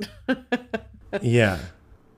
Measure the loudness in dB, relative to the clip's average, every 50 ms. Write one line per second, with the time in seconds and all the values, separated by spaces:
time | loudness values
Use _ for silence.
0 | -12 -12 -12 -12 -4 -4 -4 -4 -2 -4 -4 -4 -4 -8 -10 -10 -10 -12 -20 -20
1 | -16 -8 -8 -2 0 4 4 6 6 4 2 -2 -6 -12 -16 -20 -20 -20 -20 -20
2 | -20 -20 _